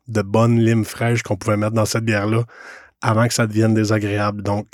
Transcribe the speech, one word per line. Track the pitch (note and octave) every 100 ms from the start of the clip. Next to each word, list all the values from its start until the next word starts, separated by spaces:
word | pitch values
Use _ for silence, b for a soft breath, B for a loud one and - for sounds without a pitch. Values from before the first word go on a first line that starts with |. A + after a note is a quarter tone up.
| -
de | A2
bonnes | G2 A2 A#2 A#2
limes | A2+ A2+ G#2
fraîches | - A#2 A#2
qu'on | - F#2+
pouvait | A2+ G#2
mettre | G#2+
dans | A2 G#2+
cette | A2+ A2+
bière-là | G#2 G#2 A2+ A#2 B B B B _
avant | A#2 A2 A#2
que |
ça | - A2+
devienne | G#2+ A2
désagréable. | A2 G#2 G#2+ G#2 G#2 G#2 G#2
Donc, | G2+ G#2 G#2+